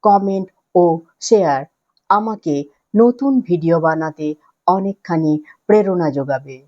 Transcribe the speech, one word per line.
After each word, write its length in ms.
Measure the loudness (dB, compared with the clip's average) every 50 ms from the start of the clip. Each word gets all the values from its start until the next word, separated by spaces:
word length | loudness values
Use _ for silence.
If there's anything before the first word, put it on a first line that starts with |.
| 4
কমেন্ট 440 | 4 2 2 2 -2 -4 -4 -6 -10 _ _ _ _ _
ও 100 | 2 2 2 0 -2 _ _ _ _ 0
শেয়ার 340 | 2 2 2 2 0 -2 -2 -6 _ _ _ _ _ _ _ _ _
আমাকে 440 | -2 -2 -2 -4 -8 -8 _ -4 -4 -4 -6 -8 _ _ _ _ 2
নতুন 380 | 2 2 2 2 0 -2 0 0 0
ভিডিও 360 | 0 0 -2 -2 2 0 0 2
বানাতে 460 | 2 0 -2 -2 -4 -6 -8 -6 -8 -8 -8 _ _ _ _ _ _
অনেকখানি 680 | -2 0 0 -2 -6 -8 _ _ -4 -2 -2 0 0 -2 -2 -4 -12 -20 _ _
প্রেরণা 420 | 2 2 2 4 2 -2 -2 -2 -2
যোগাবে। 460 | -2 -4 -4 -4 -6 -6 -6 -12 -20 -20 _